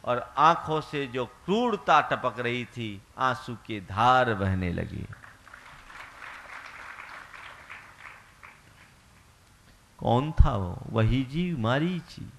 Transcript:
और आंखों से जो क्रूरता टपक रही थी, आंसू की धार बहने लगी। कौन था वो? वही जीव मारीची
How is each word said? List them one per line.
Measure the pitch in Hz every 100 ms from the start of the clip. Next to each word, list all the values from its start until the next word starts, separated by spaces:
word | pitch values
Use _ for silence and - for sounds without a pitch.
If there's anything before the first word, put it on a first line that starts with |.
और | - 123 - -
आंखों | 131 170 - 156
से | - 147 135
जो | 127 120
क्रूरता | - - 208 247 202 - 151
टपक | 143 131 123 113
रही | 120 123
थी, | 117 120 113 98 - -
आंसू | 131 120 -
की | 117 - 107
धार | 87 98 123 127 120
बहने | 101 95 92 90
लगी। | 85 85 - - - - - - - - - - - - - - - - - - - - - - - - - - - - - - - - - - - - - - - - - - - - _ - - - - _ -
कौन | 117 120 151
था | 156 - 107
वो? | 90 - -
वही | 113 110 127
जीव | 127 151 180 156
मारीची | 110 131 170 180 - - -